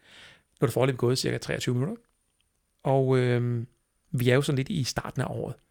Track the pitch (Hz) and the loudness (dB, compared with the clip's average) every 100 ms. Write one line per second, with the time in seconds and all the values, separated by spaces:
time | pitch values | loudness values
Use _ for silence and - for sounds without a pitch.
0 | _ - - - _ _ 139 117 131 127 | _ -20 -20 -20 _ _ 0 2 0 2
1 | 120 131 - 120 - 123 - 123 139 233 | 0 0 -2 -4 -4 -4 -2 -2 -2 -6
2 | _ _ _ _ _ _ _ _ - 135 | _ _ _ _ _ _ _ _ 0 2
3 | 131 131 123 123 120 120 117 _ _ _ | 4 2 2 2 0 -2 -6 _ _ _
4 | _ 135 123 123 143 135 135 175 127 - | _ 0 4 4 4 0 -2 -2 -2 -4
5 | - - 110 117 - - _ | -6 -4 -4 -4 -8 -10 _